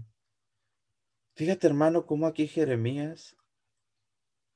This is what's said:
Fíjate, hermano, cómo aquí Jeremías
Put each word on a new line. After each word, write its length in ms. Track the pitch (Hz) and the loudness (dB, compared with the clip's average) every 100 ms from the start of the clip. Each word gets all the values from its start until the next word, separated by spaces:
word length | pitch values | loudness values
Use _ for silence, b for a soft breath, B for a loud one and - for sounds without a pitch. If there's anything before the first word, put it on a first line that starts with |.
| - _ _ _ _ _ _ _ _ _ _ _ _ - | -14 _ _ _ _ _ _ _ _ _ _ _ _ -6
Fíjate, 320 | 160 185 165 | -2 2 2
hermano, 380 | 143 160 170 - | 4 4 2 0
cómo 220 | 151 160 | -2 -2
aquí 200 | 156 151 | -2 -4
Jeremías 880 | 165 147 117 117 143 151 165 - _ _ _ _ _ _ _ _ _ _ _ _ | 0 0 0 -2 -4 -8 -12 -20 _ _ _ _ _ _ _ _ _ _ _ _